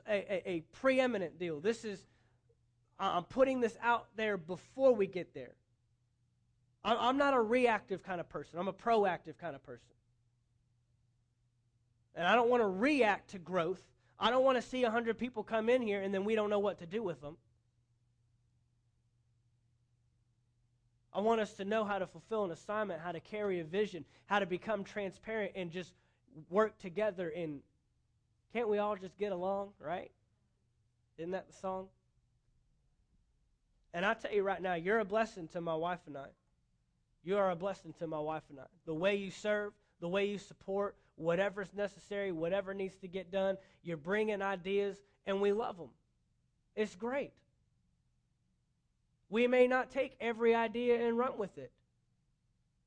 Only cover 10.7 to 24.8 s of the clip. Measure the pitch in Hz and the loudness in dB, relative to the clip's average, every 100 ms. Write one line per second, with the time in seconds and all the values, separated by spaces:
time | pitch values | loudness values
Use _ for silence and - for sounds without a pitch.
10.7 | _ _ _ _ _ _ _ _ _ _ | _ _ _ _ _ _ _ _ _ _
11.7 | _ _ _ _ - 175 220 233 247 214 | _ _ _ _ -2 4 4 6 4 2
12.7 | 185 254 294 214 190 - 196 165 180 165 | 2 2 4 4 2 -4 -16 -4 0 0
13.7 | 190 - _ _ - 196 247 262 254 226 | -2 -10 _ _ -2 2 4 4 4 0
14.7 | 254 247 226 233 220 247 220 208 220 220 | 0 2 2 0 -2 -4 -4 -4 0 4
15.7 | 254 226 202 196 196 202 220 208 208 202 | 4 2 -2 0 -2 2 2 2 2 0
16.7 | 180 170 202 214 147 143 160 _ _ _ | -2 -6 -6 -4 -6 -10 -16 _ _ _
17.7 | _ _ _ _ _ _ _ _ _ _ | _ _ _ _ _ _ _ _ _ _
18.7 | _ _ _ _ _ _ _ _ _ _ | _ _ _ _ _ _ _ _ _ _
19.7 | _ _ _ _ _ _ _ _ _ _ | _ _ _ _ _ _ _ _ _ _
20.7 | _ _ _ _ - 214 226 208 - 196 | _ _ _ _ -2 2 2 0 -4 -2
21.7 | 220 208 202 180 165 - 220 202 160 - | 0 0 -2 -4 -8 -6 -2 -2 -4 -6
22.7 | 214 208 165 170 170 - 214 208 180 156 | -4 -2 -4 -6 -8 -8 -4 -2 -2 -2
23.7 | 185 208 175 - - - 202 190 180 - | -2 -2 -4 -12 -18 -2 0 0 -2 -2
24.7 | 208 | -4